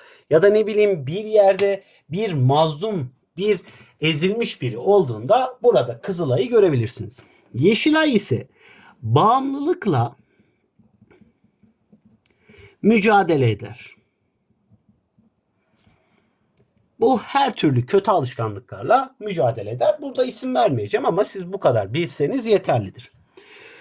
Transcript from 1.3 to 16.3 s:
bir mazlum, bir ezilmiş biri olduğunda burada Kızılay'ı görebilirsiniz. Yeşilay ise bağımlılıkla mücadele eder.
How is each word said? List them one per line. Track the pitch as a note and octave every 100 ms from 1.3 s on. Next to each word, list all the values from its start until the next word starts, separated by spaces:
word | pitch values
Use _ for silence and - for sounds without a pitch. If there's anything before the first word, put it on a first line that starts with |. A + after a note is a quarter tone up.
| G#3+ G3 F#3+ G3+ G3 - _ _
bir | F3 A3
mazlum, | D3+ B2+ D3 D#3+ C#3+ A3 F#3+ B2+ _ _ E3+
bir | G#3 F#3 - - - _
ezilmiş | D#3 D3 F#3+ A3+ A3+ -
biri | B2 G#2
olduğunda | F#3+ G3+ C3+ G#2+ C3 A#3+ B3+ -
burada | A#3+ F3 B2 B2
Kızılay'ı | G3+ F3 D3 C3+ A#3+
görebilirsiniz. | A#3 F#3+ C3 A2 - G2+ - - _ _
Yeşilay | A#2 F3 A3 D#4 D#4 D4+ A3+
ise | - A#2 - _ _ - - _
bağımlılıkla | A2 C3 G3+ C4 C4+ C#4 D4 - G#3+ C3+ A#2 - _ _ _ _ _ _ _ _ _ _ _ _ _ _ _ _ _ _ _ _ _ _ _ - - _
mücadele | G3+ A3+ G#3+ G3+ E3+ D3+ A#2
eder. | G#2+ G2+ - - - _ _ _ _ _ _ _ _ _ _ _ _ _ _ _ _ _ _ _ _ _ _ _